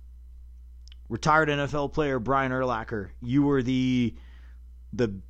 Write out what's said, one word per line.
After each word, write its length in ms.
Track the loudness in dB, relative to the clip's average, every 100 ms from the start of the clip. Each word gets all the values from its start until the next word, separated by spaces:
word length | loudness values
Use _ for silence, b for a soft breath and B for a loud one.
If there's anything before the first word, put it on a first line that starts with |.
| -18 -18 -18 -18 -18 -18 -18 -18 -18 -16 -8
retired 400 | -2 4 6 6
N 100 | 2
F 140 | 0
L 140 | 0 -2
player 320 | 0 2 0
Brian 320 | 2 2 2
Urlacher, 600 | 0 0 0 -2 -6 -6 -8
you 220 | 0 4
were 200 | 6 4
the, 500 | 4 2 4 4 2 -2 b b b b -18 -18 -8
the, 220 | 0 0 0